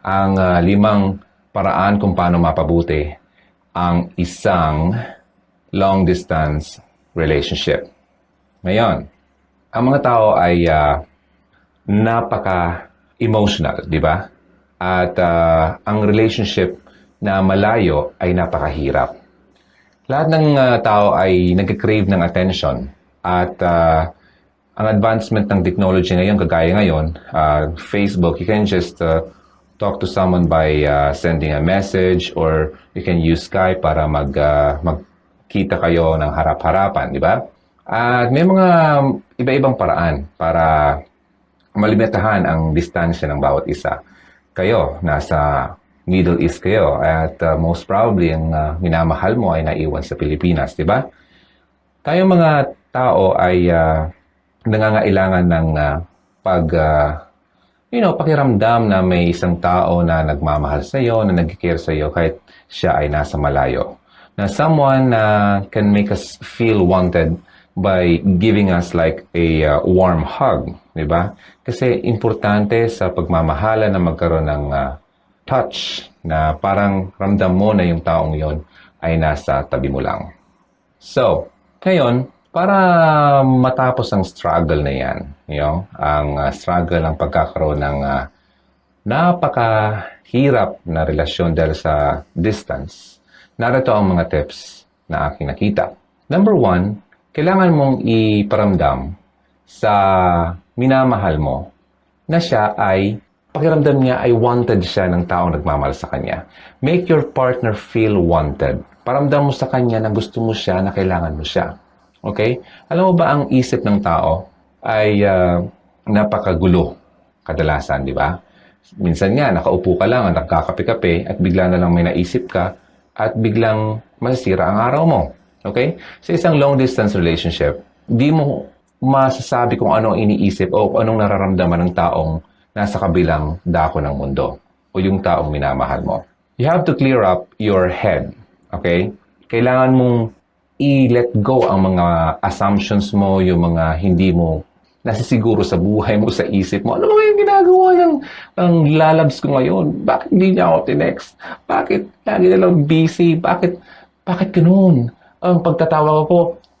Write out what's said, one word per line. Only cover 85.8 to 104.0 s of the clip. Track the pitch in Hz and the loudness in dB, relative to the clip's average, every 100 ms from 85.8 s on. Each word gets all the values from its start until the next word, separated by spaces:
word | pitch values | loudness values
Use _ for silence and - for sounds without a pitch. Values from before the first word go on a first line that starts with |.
| 101 - | -8 -6
ang, | 76 73 73 71 | -2 0 -2 -2
ah, | 71 | -4
struggle | - - 87 85 85 | -4 -4 -2 0 -2
ng | 80 80 | -2 -2
pagkakaroon | 78 90 80 - 78 73 | -2 -2 -2 -2 -2 -2
ng, | 71 71 | -4 -4
ah, | 69 65 - _ _ _ _ _ _ _ 104 | -4 -4 -6 _ _ _ _ _ _ _ -4
napakahirap | 139 175 175 151 127 113 107 107 107 - - _ 123 139 120 85 - | 0 2 2 -2 0 0 0 0 -4 -10 -18 _ 0 2 2 0 -6
na | 85 80 76 | -6 -4 -2
relasyon | 76 73 - 85 80 | -2 -4 -2 0 0
dahil | 80 | -2
sa | 76 80 73 71 76 - 85 | -2 -2 0 -2 -4 -8 -4
distance, | 87 101 - 67 69 - - _ _ _ _ - | -2 -4 -8 -10 -12 -18 -20 _ _ _ _ -6
narito | 117 131 127 104 | -2 0 2 2
ang | 95 | 2
mga | 87 82 | 0 0
tips | 76 71 - - - _ _ - | -4 -4 -12 -20 -20 _ _ -8
na | 76 73 | -6 -4
aking | - 71 | -6 -8
nakita. | - 104 101 82 - _ _ - | -4 -2 -2 -4 -8 _ _ -4
Number | 160 208 | 0 2
one, | 190 104 90 98 107 _ _ _ | 4 2 2 -2 -6 _ _ _
kailangan | - 165 190 180 | -2 0 2 4
mong | 151 135 131 | 4 2 0
iparamdam | 113 113 110 104 104 - 104 90 73 65 69 - _ _ _ _ | 0 2 2 0 0 0 0 2 0 -2 -6 -14 _ _ _ _
sa | _ - 107 101 98 95 90 85 82 87 _ - | _ -4 0 2 2 2 2 0 -2 -6 _ -2
minamahal | 131 131 131 110 95 76 | 2 2 2 0 0 -2
mo | 73 65 - _ _ _ _ _ - | -2 -4 -10 _ _ _ _ _ -4
na | 165 | -2
siya | 170 117 104 - | 0 0 0 -2
ay, | 101 95 98 107 - _ _ | 0 0 0 -4 -12 _ _
pakiramdam | 143 160 156 143 135 | -4 0 2 2 2